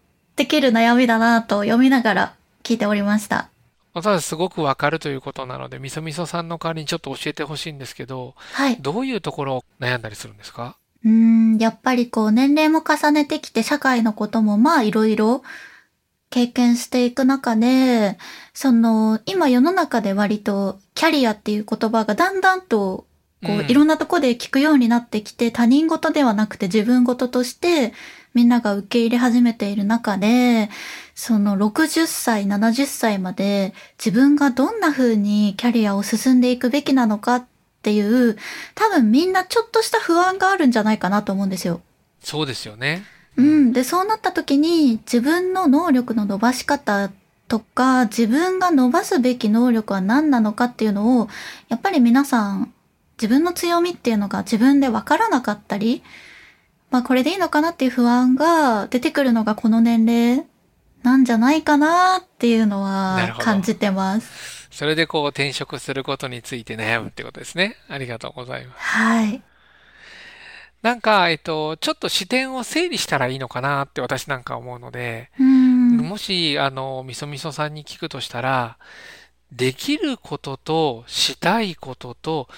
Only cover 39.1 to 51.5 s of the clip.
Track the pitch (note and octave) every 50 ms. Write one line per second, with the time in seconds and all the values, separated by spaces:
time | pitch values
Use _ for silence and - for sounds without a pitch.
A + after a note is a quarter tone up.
39.1 | A3+ C#4+ F4 F#4 F#4+ F#4 F#4 - - A#4 A4 - - A4+ A4 - - D#4+ - -
40.1 | E4 E4+ F4+ F#4 F#4 G4 F#4 F#4+ G4 F#4+ D#4 B3 A#3+ A3 G#3 G#3+ G#3+ G#3 - F3+
41.1 | G3+ G#3 G#3 - F#3+ G3 G3 F#3+ F#3+ F3+ - F3 E3+ F3 - _ _ _ _ _
42.1 | _ _ - - D3+ D3+ D#3 C3+ A2+ - - A2+ G#2 A2 C3 C#3+ D#3+ F#3 G3+ -
43.1 | - _ _ _ _ - B3+ D4+ D#4 D4+ C4+ A#3 B3 B3 B3+ - E4+ F4+ F#4+ G#4+
44.1 | A4 G#4+ - F#4 - E4 - - C#4 C#4+ D4+ E4+ F4 E4 D4+ B3 A3 A3 - -
45.1 | A#3+ A#3+ A#3+ D4 E4 F4+ F#4 F#4 F#4 F#4+ F#4 C#4+ C4 D#4 F4 E4+ C4 B3+ B3 -
46.1 | A3 A3+ G#3 G3 G3 G3 A3+ B3 B3+ - - - C#4+ C#4 - - G3+ G3+ G3+ G3
47.1 | - _ _ _ _ _ _ _ A3+ G#3+ - _ _ A#3+ B3+ C4 B3+ B3+ B3 -
48.1 | - A#3 A#3 G#3 B3 D4+ F4+ F#4 F#4 F#4 F#4 F4+ E4 C4 B3+ B3 C#4 F4 G4+ -
49.1 | F#4+ C#4+ A#3 B3+ A#3+ B3 - G#3 G#3+ A#3 B3 B3+ A#3 A3 A3 - G3 F#3+ F#3 G3
50.1 | A#3+ C#4+ D#4 D4+ C4+ A#3 G#3+ G#3 G#3 - B3 B3 - - A3 G#3+ G3 G3 G#3 A#3+
51.1 | C4 A#3+ G#3 - - - - -